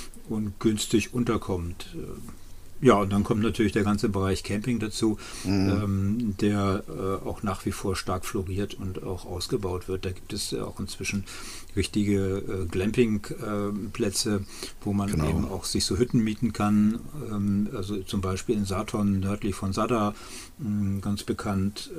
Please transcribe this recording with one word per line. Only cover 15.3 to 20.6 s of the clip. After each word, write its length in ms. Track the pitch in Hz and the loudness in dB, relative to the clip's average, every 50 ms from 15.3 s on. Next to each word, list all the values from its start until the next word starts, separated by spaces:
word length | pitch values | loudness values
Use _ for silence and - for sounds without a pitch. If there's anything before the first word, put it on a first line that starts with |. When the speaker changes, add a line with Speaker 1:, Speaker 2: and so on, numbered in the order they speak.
| 78 - - - | 2 2 0 0
Speaker 1:
auch 160 | - - - | -2 -4 -4
sich 200 | - - 104 - | -2 0 0 0
so 120 | - 101 92 | 2 2 2
Hütten 220 | 123 - - 123 | 2 4 4 4
mieten 300 | 110 110 104 - 123 117 | 4 2 0 0 0 0
kann, 480 | - - 104 104 104 104 104 107 113 120 - - - 151 - - | 2 2 2 4 6 6 6 6 4 2 -4 -8 -8 -8 -6 -4
ähm, 400 | 107 101 101 101 98 101 104 104 - | -2 0 2 2 2 2 2 0 -2
also 220 | 107 95 95 104 98 95 | -4 -4 -2 -4 -4 -4
zum 160 | - - 98 | -2 -2 0
Beispiel 340 | 92 95 95 95 - - 113 | 0 0 -2 0 0 0 2
in 80 | 104 101 | 2 2
Saturn 540 | 95 120 110 107 - - 107 104 101 98 95 | 2 0 0 -2 -2 0 2 4 4 4 4
nördlich 380 | 95 98 101 104 - 101 90 | 2 0 0 0 0 -2 -2
von 160 | - - 98 | -2 -2 0
Sada, 420 | 98 110 110 113 123 110 104 107 107 - - - - - - - - | 2 2 2 4 4 4 2 2 0 -4 -10 -14 -14 -14 -14 -14 -12
mh, 420 | - | -6